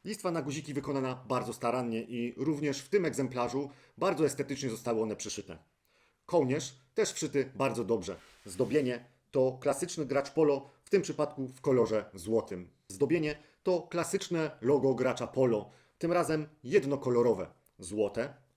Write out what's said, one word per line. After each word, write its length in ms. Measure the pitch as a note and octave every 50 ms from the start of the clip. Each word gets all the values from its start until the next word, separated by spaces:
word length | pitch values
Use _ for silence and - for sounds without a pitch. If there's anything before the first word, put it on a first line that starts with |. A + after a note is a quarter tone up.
| -
Listwa 260 | F#3+ G#3+ - - F3+
na 100 | E3+ D#3+
guziki 320 | C3 D3 C3 D#3 D3 D3+ C3+
wykonana 500 | C#3+ C#3 D3 C#3+ C3+ C3 C3 B2+ B2+ - -
bardzo 260 | B2+ B2 A#2+ A#2 A2
starannie 480 | - - A#2 A#2 B2+ B2 A#2 A2+ A2+
i 320 | A2 - A#2+ A#2+ A#2+ A#2+ A#2+ -
również 420 | C3+ D#3 D3+ C#3+ D3+ D3 C#3 -
w 100 | - -
tym 160 | - G#3 F3
egzemplarzu 640 | D#3 - C3+ C3+ B2+ B2+ B2+ A#2+ A#2 B2+ C3+ C#3+ C#3 - - - _ _ -
bardzo 280 | E3 G3 F#3 C#3 D#3
estetycznie 440 | C#3+ C#3+ - C3+ - C#3 C3 C#3 B2+
zostały 320 | A2+ G#2+ - A#2+ A#2 A2
one 140 | A2+ G#2+ G#2
przyszyte. 420 | - - G#2 - - G2 - E2+ E2 _ _ _ _ _ _ _ _ _ _ _ _ _
Kołnierz 500 | - - E3+ C#3 B2 C3+ D#3+ C3 - - _ _ _ -
też 200 | - G#3+ - -
wszyty 380 | - D#3+ C#3+ C#3+ C#3+ B2+ C3 -
bardzo 280 | G2+ C3+ C3 A2+ A#2 A2+
dobrze. 360 | F#2+ A#2 G2+ E2+ G2 F2+ - - - - _ -
Zdobienie 600 | G#2 F2+ F2+ B2+ G#2 B2+ D3+ C#3 B2 B2 A#2+ B2 - _ _ _ _
to 260 | - C#3 C3 C3 B2+ B2+
klasyczny 440 | - C#3+ C3+ - F3+ E3+ - E3 D3
gracz 260 | B2 C3 C#3 C#3 -
polo, 380 | - D#3+ D#3+ D3 C#3 C3+ - - _ _ _
w 60 | -
tym 120 | - F#3+
przypadku 460 | - - D3 - D3+ - - - C3 B2+
w 140 | C3 -
kolorze 440 | - D3 C3 B2 A2+ G#2+ A2 G#2+ G2+ - -
złotym. 560 | F#2+ E2+ G#2 A2+ A2+ - - G2+ F2+ F2+ - _ _ _ -
Zdobienie 480 | G2 F#2+ C#3 C3 E3 E3+ D#3 D3+ D3+ - - - _ _ -
to 180 | F#3 F3+ E3+
klasyczne 680 | F3 - - E3+ D#3 - - F3+ - - F3 D#3+ D#3 D3+ D#3 -
logo 340 | A#2 B2 C#3+ C3+ A#2+ C3+ B2+
gracza 320 | A#2 B2+ C3 A#2 - B2 A2+
polo, 420 | - C3+ C3 B2 A2+ G#2+ G2+ - - - _ _ _ -
tym 140 | - E3
razem 360 | F3 F3 E3 D3 D#3+ D#3 D3+ D3+ - _ -
jednokolorowe, 840 | A#2+ C#3+ - C3 C#3 C#3+ C#3 - B2+ B2 A#2+ A#2+ B2 G#2+ F2+ F2 - - _ _ _ _ -
złote, 540 | F#2 F2 G#2 G#2+ G#2+ G2+ - A2+ B2 C#3+ - - _ _ _